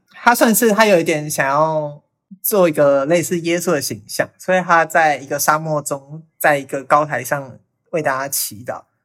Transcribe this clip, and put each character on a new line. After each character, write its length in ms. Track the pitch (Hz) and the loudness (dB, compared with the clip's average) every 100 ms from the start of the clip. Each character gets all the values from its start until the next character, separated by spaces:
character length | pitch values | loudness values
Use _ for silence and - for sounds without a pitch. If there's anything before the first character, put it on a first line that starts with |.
| _ | _
他 220 | - 240 | -2 0
算 220 | 240 240 208 | 4 2 4
是 160 | 233 | 2
他 140 | 202 214 | 4 4
有 140 | 175 | 4
一 40 | |
点 260 | 165 151 151 | 2 -2 -4
想 160 | 151 135 | -2 0
要 580 | 147 160 156 147 147 _ _ _ 190 | 2 0 0 -6 -10 _ _ _ -10
做 260 | - 208 175 | -2 2 2
一 40 | |
个 340 | 151 143 139 139 | 4 2 2 2
类 160 | 175 | 0
似 180 | - 175 | 0 -4
耶 180 | 165 175 | -2 -2
稣 140 | 180 | -2
的 80 | 147 | -2
形 220 | - 104 - | -4 -10 -8
象， 200 | - - _ | -6 -6 _
所 180 | - 185 | -2 -2
以 20 | |
他 240 | 180 165 | 2 2
在 340 | 160 175 156 135 | 4 2 2 0
一 100 | 139 | -4
个 100 | 143 | -2
沙 220 | - 151 | 0 0
漠 200 | 160 147 | -2 -4
中， 440 | 147 143 139 156 - _ | -4 -8 -10 -20 -20 _
在 180 | 165 143 | 0 0
一 80 | 127 | -2
个 180 | 139 | -8
高 220 | 127 147 151 | 2 2 2
台 180 | 127 | -4
上 360 | 127 143 131 110 _ _ _ | -4 -6 -8 -18 _ _ _
为 100 | 139 | -4
大 160 | 151 131 | -2 -2
家 100 | 135 | -4
祈 380 | - - 104 120 | -6 -6 -10 -12
祷。 200 | 82 - _ | -12 -16 _